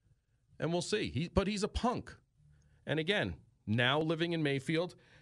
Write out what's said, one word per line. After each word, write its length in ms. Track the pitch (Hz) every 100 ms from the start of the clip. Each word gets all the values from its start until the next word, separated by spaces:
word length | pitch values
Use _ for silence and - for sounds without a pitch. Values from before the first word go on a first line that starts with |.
| _ _ _ _ _ -
And 120 | 156
we'll 120 | 170
see. 260 | - 214 113
He, 180 | 117 170
but 140 | 190 196
he's 160 | 208
a 40 | 208
punk. 480 | - 247 185 - - _ _ - - _ _ -
And 140 | 151
again, 340 | 160 202 107 82 - _ -
now 340 | 117 123 151
living 340 | 160 160 175
in 100 | 165
Mayfield, 520 | 147 139 - 160 180 - - -